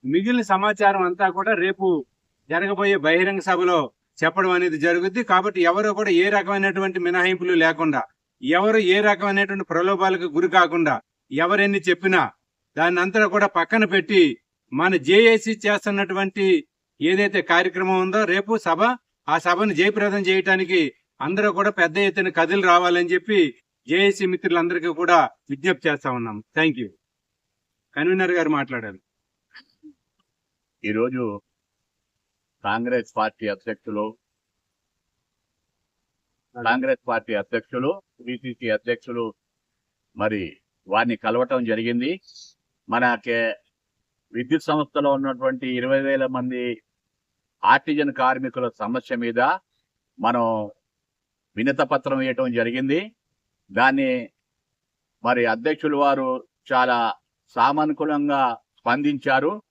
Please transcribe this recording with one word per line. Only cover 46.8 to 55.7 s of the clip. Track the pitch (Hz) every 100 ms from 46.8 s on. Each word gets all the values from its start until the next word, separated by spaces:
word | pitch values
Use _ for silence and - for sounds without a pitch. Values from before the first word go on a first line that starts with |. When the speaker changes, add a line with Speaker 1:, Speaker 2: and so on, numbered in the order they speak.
| _ _ _ _ _ _ _ _
Speaker 2:
ఆర్టిజన్ | - 131 - 147 143
కార్మికుల | 131 127 127 131 127 123 -
సమస్య | 107 127 - 123
మీద | 117 117 131 185 _ _ _ _ _ -
మనం | 113 123 117 110 104 - _ _ _ _ _ _ _ -
వినత | 127 135
పత్రం | 139 143 139 135
ఇవ్వటం | 131 127 127
జరిగింది. | 117 117 123 135 151 214 _ _ _ _ _ _
దాన్ని | 98 127 135 135 127 117 _ _ _ _ _ _ _ _ _
మరి | 117 123 117
అధ్యక్షులు | 113 135